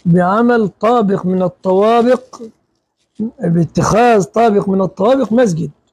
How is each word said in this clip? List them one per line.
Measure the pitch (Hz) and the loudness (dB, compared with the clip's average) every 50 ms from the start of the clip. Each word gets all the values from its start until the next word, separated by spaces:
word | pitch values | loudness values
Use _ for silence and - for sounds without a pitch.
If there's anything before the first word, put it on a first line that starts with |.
| - | -2
بعمل | 180 170 180 175 180 196 220 240 240 240 226 214 | 0 2 2 2 2 0 0 2 2 2 0 0
طابق | 175 - _ - 220 247 240 214 196 196 - - | -2 -4 _ -2 0 0 0 0 0 -2 -2 -2
من | 180 185 185 185 | -4 -2 -2 -2
الطوابق، | 175 - _ - 190 185 190 208 220 233 233 233 247 254 247 - - - - 233 226 - _ _ _ _ _ _ _ _ _ _ _ _ - 214 233 - - | -4 -6 _ -4 -2 0 2 2 2 2 2 2 2 0 0 -4 -8 -20 -20 -20 -20 -20 _ _ _ _ _ _ _ _ _ _ _ _ -10 -10 -10 -8 -6
باتخاذ | 220 175 170 170 160 - - - - - 185 214 240 240 233 202 175 | -4 -2 0 0 0 -2 -2 -4 -2 0 2 2 2 4 2 2 0
طابق | - - 220 233 226 202 202 196 196 | -2 0 0 2 2 2 0 0 -2
من | 190 190 | -2 -2
الطوابق | 190 185 - - 190 233 269 277 254 196 214 | -2 -4 -4 -2 -2 0 0 0 -2 0 0
مسجد، | 247 254 202 165 156 160 147 - _ _ _ | 0 0 0 0 -4 -6 -8 -12 _ _ _